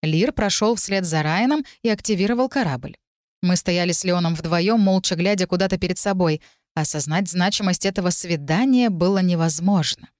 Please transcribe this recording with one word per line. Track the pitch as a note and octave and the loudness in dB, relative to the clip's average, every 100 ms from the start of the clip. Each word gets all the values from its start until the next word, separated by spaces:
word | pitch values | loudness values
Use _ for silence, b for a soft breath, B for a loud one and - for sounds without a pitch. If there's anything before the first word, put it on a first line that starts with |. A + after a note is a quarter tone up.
Лир | D#3 D#3 A#3 | 0 0 0
прошёл | - G#3 - G#3+ | 0 -2 0 0
вслед | A3+ - G3 | 0 -2 -2
за | F3+ D#3 | -2 -2
Райаном | D3+ E3+ B3 D4+ C#4 B | 0 0 0 0 -4 B
и | A#3 | -2
активировал | G#3 - G3+ G3 A#3+ B3+ | -2 -2 0 0 0 0
корабль. | C#4+ G#3 B2+ C#3 - _ _ _ _ | 0 -2 -4 -8 -18 _ _ _ _
Мы | F3+ F3+ | 0 0
стояли | - F3 F3 | 0 0 0
с | E3+ | -2
Леоном | F#3 F3 E3+ E3 | 0 0 0 -2
вдвоём, | D#3+ E3+ F3+ A#3 | -2 0 2 4
молча | G3 F#3+ F#3 E3+ | 4 2 0 -2
глядя | F3+ G#3 F3+ | 0 0 0
куда-то | F3+ F#3+ F3+ | 0 0 0
перед | F3+ F3+ | -2 -2
собой. | - F#3+ F3 D#3 b b _ | -2 0 2 0 b b _
Осознать | - D3+ D#3 C#3+ D#3+ G3 | -4 -4 -4 -2 -2 -2
значимость | F3+ F3+ - G3 F3+ | 0 0 0 -2 0
этого | G3 F#3+ F3+ | -2 -2 -2
свидания | F3 F3 E3 C#3+ D#3+ C4 B3+ A#3+ | -2 -2 -4 0 0 4 4 2
было | F3+ F3 G3 | 2 2 2
невозможно. | F#3 F3 E3 D#3+ F3 G3+ D3 - - _ | 2 2 0 0 2 2 0 -6 -12 _